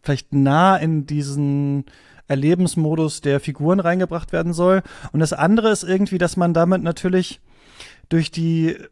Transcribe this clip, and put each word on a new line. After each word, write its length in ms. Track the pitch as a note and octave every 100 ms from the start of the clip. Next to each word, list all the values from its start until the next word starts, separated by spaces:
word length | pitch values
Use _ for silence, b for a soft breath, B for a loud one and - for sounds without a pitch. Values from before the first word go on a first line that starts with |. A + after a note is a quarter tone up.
vielleicht 300 | - C#3 -
nah 440 | C#3+ C#3 D3 F#3+ F#3
in 280 | D#3+ D#3 C#3+
diesen 800 | D3 C#3 C#3 C#3+ C#3+ C#3+ C#3 C3+ b b b -
Erlebensmodus 920 | C#3 D3 F3+ F3+ - D#3 D#3+ D#3 -
der 180 | C#3+ C#3
Figuren 400 | - C3+ D3 F#3+
reingebracht 520 | E3+ F3+ F3+ E3 -
werden 200 | E3 E3
soll. 300 | E3 F3+ F#3+ B B B
Und 80 | D3
das 120 | D#3
andere 380 | D#3+ D#3+ A3+ A3
ist 140 | G#3
irgendwie, 340 | F3 F#3+ G3+ F#3
dass 200 | F3 -
man 180 | F3 E3
damit 260 | F3 F#3
natürlich 580 | E3 E3 F#3 F#3 F3+ - B B B B B B -
durch 220 | E3 D#3
die 460 | - E3 E3 D#3+ - -